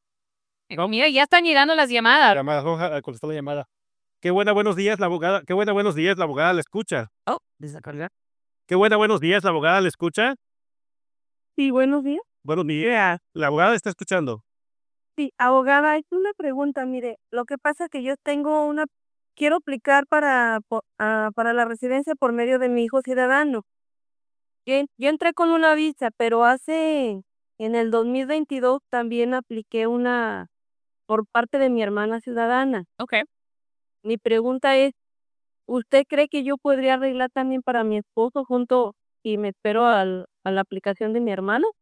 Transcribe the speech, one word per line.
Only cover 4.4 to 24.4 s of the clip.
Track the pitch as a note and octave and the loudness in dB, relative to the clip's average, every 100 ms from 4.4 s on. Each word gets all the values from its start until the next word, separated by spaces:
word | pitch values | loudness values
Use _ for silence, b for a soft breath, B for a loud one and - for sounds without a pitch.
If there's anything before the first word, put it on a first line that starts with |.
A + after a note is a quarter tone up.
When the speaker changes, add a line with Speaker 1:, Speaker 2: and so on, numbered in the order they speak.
| G#3 | 2
Speaker 2:
buenos | G#3 G#3 F3+ | 2 2 0
días, | G3 G3+ | 0 0
la | F#3 | -2
abogada. | F3 E3+ G3 C#3 | 0 0 -2 -2
Qué | |
buena, | F#3 G#3 | -2 0
buenos | G3+ G3+ D#3 | 0 0 0
días, | E3+ F#3 | 0 0
la | D#3+ | -2
abogada | C#3 E3 | 0 0
la | F3+ | 0
escucha. | - G3+ A3 C#3+ A2 _ - | -2 -8 -6 -6 -6 _ -6
Speaker 1:
Oh, | E4 - _ | -6 -8 _
desacordar. | D3 D3+ - D3 E3+ - _ _ _ _ _ | -20 -18 -16 -14 -14 -16 _ _ _ _ _
Speaker 2:
Qué | F3+ | 2
buena, | G#3+ G#3+ | 4 4
buenos | G#3+ G3 | 4 4
días, | D#3+ G3 | 2 2
la | F#3 | 2
abogada | D#3+ D#3 F#3+ | 2 2 4
la | F3+ | 2
escucha. | - E3+ - A#3+ C4+ _ _ _ _ _ _ _ _ _ _ _ - | -2 -4 0 -2 -2 _ _ _ _ _ _ _ _ _ _ _ -4
Speaker 3:
Sí, | C#4 | 0
buenos | B3+ C4 C#4+ C#4 | 2 2 0 -2
días. | D#4 - _ | -6 -8 _
Speaker 2:
Buenos | C#3 D#3+ D#3 | -4 -2 -2
días. | D3+ A3 | -2 0
Speaker 3:
Ya. | A#3 F#3+ F3 _ | 2 2 -2 _
Speaker 2:
La | E3 D3 | -4 0
abogada | D3+ F#3+ A3+ | 4 4 2
está | G#3+ | -2
escuchando. | F3 G3 F#3 C#3 G#2+ - _ _ _ _ _ _ - | -8 -4 -2 -2 -6 -14 _ _ _ _ _ _ -8
Speaker 3:
Sí, | C#4 - | -8 -2
abogada, | B3 C4 C4 C#4 D4+ D#4 | 2 2 4 2 2 0
es | D4+ | -2
una | F4+ G4 G4+ | -2 -2 -4
pregunta, | D4+ C4 C#4+ C4+ B3+ | -6 -4 -4 -4 -6
mire, | B3+ A#3+ A3 _ | -6 -8 -12 _
lo | A#3+ | -8
que | A#3+ C#4 | -6 -4
pasa | D4 D4 F4 | -4 -4 -6
es | |
que | C4 | -6
yo | B3+ C#4 | -6 -6
tengo | - D4 D4 D4+ D4 | -4 -4 0 0 0
una, | D4 D4+ _ _ _ _ - | -2 -6 _ _ _ _ -4
quiero | D4 E4 | 0 0
aplicar | D4 C4+ - C#4 C#4 | -2 -4 2 2 4
para, | D4+ D4 B3+ A#3 A3 - | 0 2 2 2 -2 -4
po-, | A3 - - | -8 -8 -6
ah, | G#3+ A3 G#3+ G#3 | -2 -2 -2 -2
para | A3+ | -2
la | A#3+ A#3 | 0 -2
residencia | A3+ B3+ C4 C#4+ D4+ | -4 -4 -2 -4 -2
por | B3+ | -2
medio | A#3 A#3+ B3+ | 0 0 0
de | B3 | 0
mi | A#3+ A#3 | 0 0
hijo | C4 | -2
ciudadano. | B3+ B3+ B3+ C4+ D4+ A#3 - _ _ _ _ _ _ _ | -2 0 2 2 0 -4 -8 _ _ _ _ _ _ _